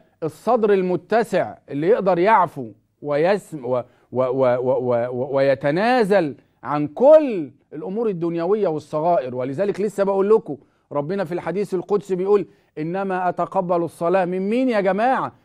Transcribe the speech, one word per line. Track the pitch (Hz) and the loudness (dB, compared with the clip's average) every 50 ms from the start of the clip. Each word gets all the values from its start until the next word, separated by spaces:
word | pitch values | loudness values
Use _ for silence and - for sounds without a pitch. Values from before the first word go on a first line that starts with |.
| _ _ _ - 165 | _ _ _ -8 -8
الصدر | 151 - - - 220 247 226 220 202 202 | -8 -8 -4 -2 0 0 2 4 2 2
المتسع | 190 185 180 180 175 - - 208 240 233 - 196 165 127 104 92 - _ - | 2 2 0 -2 -4 -2 0 0 0 0 0 0 -2 -2 -2 -6 -14 _ -10
اللي | 139 139 156 | -6 -2 2
يقدر | 185 233 - 185 190 180 170 | 2 2 2 2 2 2 2
يعفو | 180 214 226 196 175 151 - 143 120 110 101 _ _ _ _ - | 4 4 4 4 2 0 -2 -8 -12 -12 -14 _ _ _ _ -12
ويسم-، | - 147 147 147 165 185 214 185 - - 160 139 120 | -6 -2 0 0 2 2 0 0 -4 -8 -14 -8 -4
و-، | 123 | -2
و-، | 127 123 117 - _ _ _ - | -2 -2 -4 -6 _ _ _ -6
و-، | 120 123 131 127 127 135 131 123 123 | -2 0 0 0 2 2 4 4 2
و-، | 127 | 2
و-، | 127 127 135 123 127 123 120 117 120 127 | 2 0 0 0 0 0 0 0 0 -2
و-، | 127 120 123 - 135 | -4 -6 -4 -2 0
ويتنازل | 135 139 139 135 - 151 143 151 180 214 240 254 254 214 180 208 190 165 143 117 - _ _ _ _ - | 2 4 2 2 2 0 -2 0 0 2 2 2 2 2 2 2 2 2 0 -6 -10 _ _ _ _ -8
عن | 123 143 147 147 | -4 -4 -2 -4
كل | 143 147 - 240 285 311 311 302 262 214 175 147 123 - _ _ - - | -4 -2 4 6 8 8 8 6 4 -4 -6 -6 -8 -12 _ _ -18 -16
الأمور | 147 - 185 190 226 240 214 | -12 -10 -8 -6 -4 -4 -2
الدنيوية | 190 160 170 170 170 170 165 180 214 220 196 | -2 -2 -4 -4 -4 -2 0 0 0 0 0
والصغائر. | 170 156 147 - - 156 151 156 175 170 156 127 127 123 | -2 -2 -4 -8 -6 -6 -2 0 0 0 0 0 -4 -6
ولذلك | 127 127 135 135 156 202 202 175 180 | -6 -6 -6 -4 -4 -4 -4 -2 -2
لسه | 202 208 - 196 196 | -4 -4 -2 -2 0
بقول | 190 196 196 196 208 | 0 2 2 4 4
لكم | 220 226 - - 139 - _ _ _ _ _ - | 4 2 2 -2 -12 -12 _ _ _ _ _ -8
ربنا | 143 143 143 156 196 202 185 | -6 -6 -4 -4 -4 -6 -6
في | 147 | -6
الحديث | 175 170 - 165 165 202 202 - 190 | -6 -8 -6 -6 -4 -4 -4 -4 -4
القدسي | 180 170 - 208 202 - - 190 | -6 -4 -2 -2 -2 -2 -2 -4
بيقول: | 175 190 196 208 202 - - _ _ _ _ - | -2 0 2 2 2 0 -2 _ _ _ _ -12
"إنما | 151 156 165 180 196 196 190 185 180 180 180 | -10 -8 -6 -6 -6 -4 -4 -4 -2 -2 -2
أتقبل | 170 - 170 156 - 196 185 175 175 175 170 | -2 -2 -4 -2 -2 -2 -2 0 0 -2 -2
الصلاة" | 156 - - 170 170 185 190 180 | -4 -6 -4 -2 0 2 0 0
من | 170 185 190 190 202 | 0 -2 -4 -2 -2
مين | 226 254 262 254 | 0 0 0 0
يا | 226 208 | 0 0
جماعة؟ | 185 196 185 202 226 262 254 202 151 123 - _ | 0 0 0 0 2 0 0 0 -2 -6 -8 _